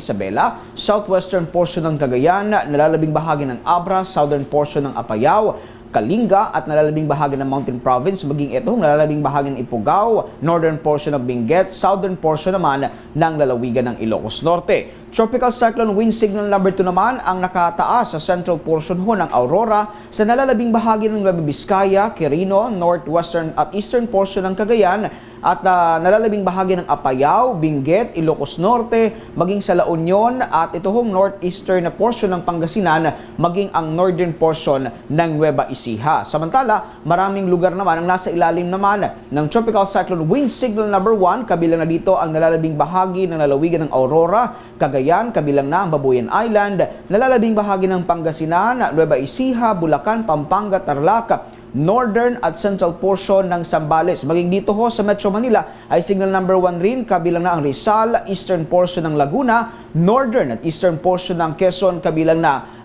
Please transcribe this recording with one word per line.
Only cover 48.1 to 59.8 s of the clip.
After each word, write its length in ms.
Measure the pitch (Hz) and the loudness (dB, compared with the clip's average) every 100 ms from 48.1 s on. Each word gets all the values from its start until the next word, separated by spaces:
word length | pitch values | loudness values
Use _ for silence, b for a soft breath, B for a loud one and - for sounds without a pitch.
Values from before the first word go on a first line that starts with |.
| 170 160 156 160 175 214 254 196 | -2 -2 -4 0 0 0 0 0
Nueva 240 | 151 156 135 | 2 2 2
Ecija, 560 | 135 - 262 240 233 | -2 -2 -2 0 0
Bulacan, 560 | 190 165 143 208 226 226 | 0 0 0 0 -2 0
Pampanga, 560 | 151 147 185 208 185 | -2 0 -2 0 -2
Tarlac, 720 | - 139 160 226 226 160 - - - | -2 0 2 2 0 -4 -4 -20 -8
northern 640 | 127 156 233 247 214 247 240 | -2 2 2 2 0 0 0
at 160 | 165 - | -4 -2
central 320 | 208 196 175 170 | -2 0 -2 0
portion 480 | 190 190 - 196 190 | -2 0 2 2 2
ng 160 | 175 | -2
Zambales. 640 | 160 160 151 160 170 165 139 | -2 -2 2 2 2 0 0
Maging 240 | 170 175 | 0 2
dito 240 | 196 196 | 0 0
ho 160 | 208 233 | 0 0
sa 160 | 226 208 | 0 0
Metro 240 | 202 208 | 0 0
Manila 560 | 196 247 214 - - - | 0 2 0 0 -10 -2
ay 160 | 160 | 0
signal 320 | 170 196 190 | 0 0 0
number 240 | 190 185 185 | 0 2 2
one 240 | 180 175 | 2 2
rin, 240 | 185 262 233 | -2 0 0
kabilang 400 | 185 170 170 175 | 0 0 0 0
na 80 | |
ang 80 | 170 | 0
Rizal, 640 | 143 131 - 214 226 233 - | -2 -2 0 2 2 0 -2
eastern 400 | 190 - 180 156 | -6 -2 -2 0
portion 400 | 180 180 180 160 | 2 2 0 -2
ng 80 | |
Laguna, 720 | 151 143 208 254 226 226 - | 0 0 0 2 0 0 -10